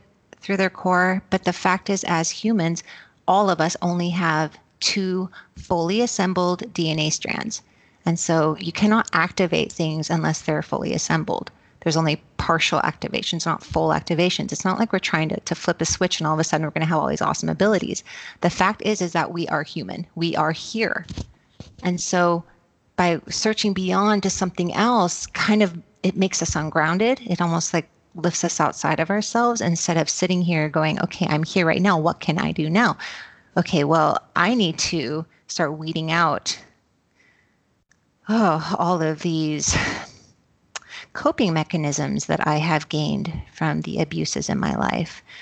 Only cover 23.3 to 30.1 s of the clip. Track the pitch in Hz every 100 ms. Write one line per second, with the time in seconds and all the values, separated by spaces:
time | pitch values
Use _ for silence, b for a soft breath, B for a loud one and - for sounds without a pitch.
23.3 | - 220 220 208 185 185 185 208 208 190
24.3 | - 190 - 175 - 220 240 175 - -
25.3 | - - 214 196 170 - - 185 - 190
26.3 | - 165 160 156 160 156 180 226 262 240
27.3 | 175 175 165 - 165 - _ _ 170 170
28.3 | - 175 - 151 - 151 156 160 202 208
29.3 | 233 240 233 175 165 - 165 151